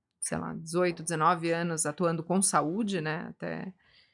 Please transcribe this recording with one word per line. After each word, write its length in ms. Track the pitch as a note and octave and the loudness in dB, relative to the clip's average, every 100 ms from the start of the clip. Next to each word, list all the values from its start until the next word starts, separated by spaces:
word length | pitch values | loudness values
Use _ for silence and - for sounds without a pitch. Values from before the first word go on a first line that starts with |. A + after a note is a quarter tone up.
| _ - | _ -10
sei 180 | - D#3+ | -6 -4
lá, 160 | D#3+ | -4
dezoito, 480 | E3 D#3+ E3+ F3+ E3+ | -8 -4 2 2 0
dezenove 480 | D#3+ D#3+ D#3+ F3 E3 | -4 2 4 4 2
anos 340 | E3 E3+ D#3+ | 0 0 0
atuando 380 | D3+ D3 E3+ E3 | -2 0 0 0
com 180 | E3 F#3 | 2 2
saúde, 600 | F#3+ D#3+ D3 F#3+ G#3 F#3+ | 4 4 2 0 -2 -2
né, 260 | D#3 D#3+ - | -2 -4 -6
até, 420 | - E3+ E3 F#3+ - _ _ _ | -8 -6 -6 -8 -14 _ _ _